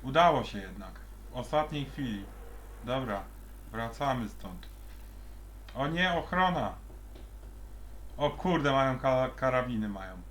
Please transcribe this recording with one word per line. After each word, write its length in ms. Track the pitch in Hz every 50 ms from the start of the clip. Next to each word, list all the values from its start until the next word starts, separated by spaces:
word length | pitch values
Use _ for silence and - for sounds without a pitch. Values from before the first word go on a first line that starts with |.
| -
Udało 420 | 131 135 156 170 175 156 131 120
się 140 | - - 101
jednak. 420 | 95 92 92 101 98 92 - - - - - - - -
W 60 | -
ostatniej 480 | 127 120 - - 151 151 151 151 147 139
chwili. 400 | 131 - - 139 120 107 101 98 - - - - - - - - - - - -
Dobra. 400 | 117 127 135 131 117 101 98 95 - - - - - - - - - 110
Wracamy 560 | 113 117 113 - - 143 139 131 123 113 101
stąd. 400 | - - - 98 90 90 - - - - - - - - - - - - - - - - - - - - - - -
O 120 | 120 139
nie, 260 | 147 160 170 180 185 175
ochrona. 640 | 165 147 - - 180 185 185 175 156 120 98 - - - - - - - - - - - - - - - - - - - - - - - - - - - - -
O 140 | - 147 147
kurde, 420 | - - - 180 175 160 143 143 135
mają 260 | 135 135 135 131 127
ka-, 300 | - 135 131 127 131 123 -
karabiny 520 | - - 131 127 127 123 123 120 110 107 107
mają. 340 | 101 98 95 92 92 90 87 -